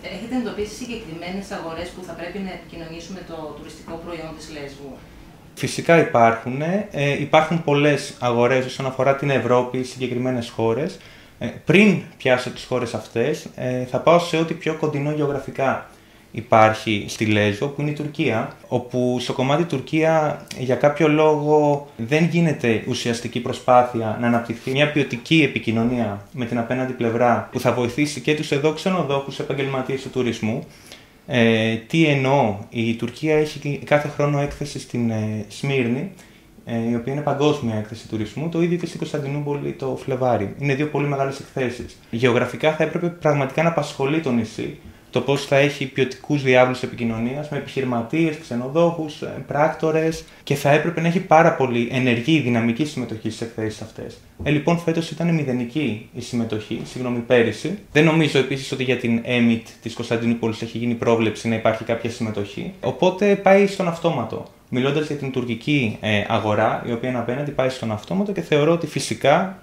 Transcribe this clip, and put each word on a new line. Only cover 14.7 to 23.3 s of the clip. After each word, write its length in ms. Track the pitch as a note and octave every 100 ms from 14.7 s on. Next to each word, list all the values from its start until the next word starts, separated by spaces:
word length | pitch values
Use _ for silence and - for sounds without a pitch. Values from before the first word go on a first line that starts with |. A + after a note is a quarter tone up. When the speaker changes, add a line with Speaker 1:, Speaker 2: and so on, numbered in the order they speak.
Speaker 2:
κοντινό 380 | D#3 D3+ D3 C#3+
γεωγραφικά 800 | D3+ C#3 C#3+ - A#2+ C3+ A2+ - - - - -
υπάρχει 760 | - G#2+ A2+ G#2+ G#2+ - G#2 -
στη 180 | - G#2+
Λέσβο, 420 | G#2 G#2 G2+ C#3+
που 140 | C#3+
είναι 80 | D3
η 40 |
Τουρκία, 640 | D3 D3+ - D3 A2 - - -
όπου 500 | B2 - B2+ B2 B2
στο 140 | A#2
κομμάτι 300 | - B2+ D3+
Τουρκία, 800 | E3+ C3+ - D#3 D#3+ D#3+ D3+ C#3+ - -
για 180 | B2+ B2
κάποιο 320 | C#3+ C#3+ D#3
λόγο, 800 | D3+ D#3 D3+ D3 D3+ D3 C#3+ - -
δεν 280 | A2+ D3+ E3+
γίνεται 520 | E3+ E3+ C#3+ A#2+ G#2+ -
ουσιαστική 520 | B2 A#2+ A#2 A2+